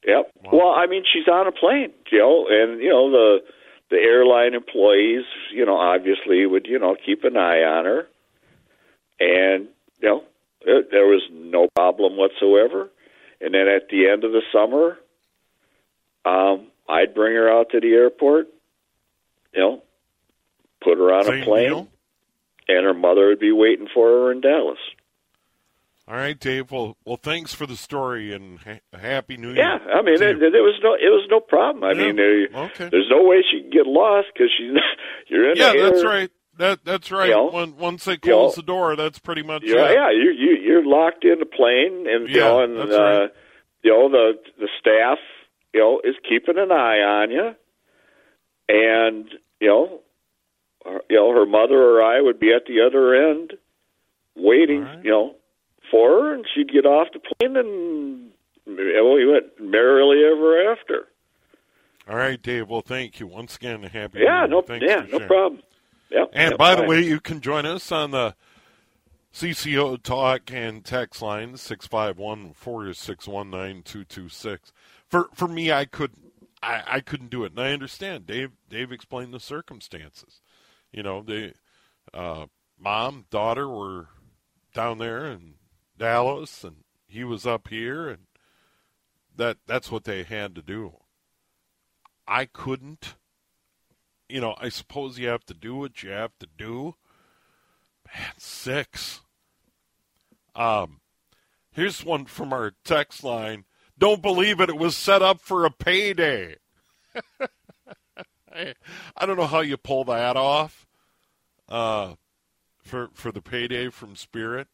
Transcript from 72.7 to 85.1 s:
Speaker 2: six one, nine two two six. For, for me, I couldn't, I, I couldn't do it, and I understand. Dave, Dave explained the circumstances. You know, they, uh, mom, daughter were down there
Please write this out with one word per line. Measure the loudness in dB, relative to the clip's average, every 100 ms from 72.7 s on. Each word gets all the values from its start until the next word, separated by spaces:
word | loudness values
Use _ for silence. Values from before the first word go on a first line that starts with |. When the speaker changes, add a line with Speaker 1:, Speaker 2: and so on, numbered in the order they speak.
| -14 -14
Speaker 2:
six | -16 -18 -18 -16
one, | -16 -14
nine | -14 -14 -16
two | -20 -20
two | -20 -20 -20
six. | -18 -16 -16 _ _ _ _ _
For, | -4 -4
for | -8 -10
me, | -6 -4
I | -4 -6
couldn't, | -10 -12 _ _ _ _ _
I, | -10 -10 -8
I | -10
couldn't | -10 -16 -14
do | -12 -12
it, |
and | -10
I | -8
understand. | -8 -12 -16 -16 -16 -14
Dave, | -14 -14 _ _
Dave | -16 -14
explained | -16 _ -18 -18
the | -20
circumstances. | -18 -18 -18 -20 -20 -20 -20 _ _ _ _ _ _ _ _
You | -16
know, | -14 -14
they, | -14 -14 -14 _ _ _ _ _ _
uh, | -18 -16 -16 -18 _ _ _
mom, | -10 -8 -8 -12 _
daughter | -8 -6 -6 -10
were | -12 -14 -16 -20 _ _ _ _ _ _
down | -10 -10 -10
there | -12